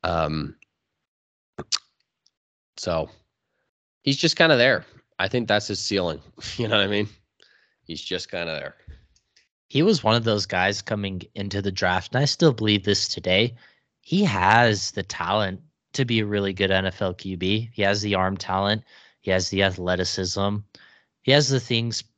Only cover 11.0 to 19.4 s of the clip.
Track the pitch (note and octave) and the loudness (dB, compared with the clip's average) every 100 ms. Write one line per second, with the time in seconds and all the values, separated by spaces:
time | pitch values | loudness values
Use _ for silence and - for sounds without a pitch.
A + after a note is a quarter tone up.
11 | G2+ F#2 - - G2 G2 G2 F#2 F#2 F2+ | -4 -6 -10 -10 -6 -4 -4 -2 0 0
12 | - B2 C#3+ - E3 A2 G#2+ G#2 G#2 G2 | -2 0 0 4 2 4 2 2 2 0
13 | - - - F#2 A#2+ B2+ - _ _ _ | 0 -6 2 4 2 -2 -20 _ _ _
14 | - F3+ G3 G2+ F#2 A2+ A#2+ G#2 - - | -4 0 2 2 4 6 6 2 -4 -8
15 | F#2 - E2+ G#2 G2 F#2 - _ _ - | -10 -6 -2 0 -2 -6 -14 _ _ -4
16 | C3 A2+ G#2 G#2 G2 F#2+ F#2+ F#2+ F#2+ - | 0 0 2 0 -2 0 2 2 0 -2
17 | G2 F2+ G2 F#2 F#2 G#2+ A2+ A2 G2 G#2 | -4 -4 -8 -4 0 0 -2 -2 0 0
18 | G#2 F#2+ F#2 G2 - F#2+ G2+ A2 - - | 0 0 0 -2 -4 -2 0 -2 -6 -20
19 | - _ - F#2 | -20 _ -2 -2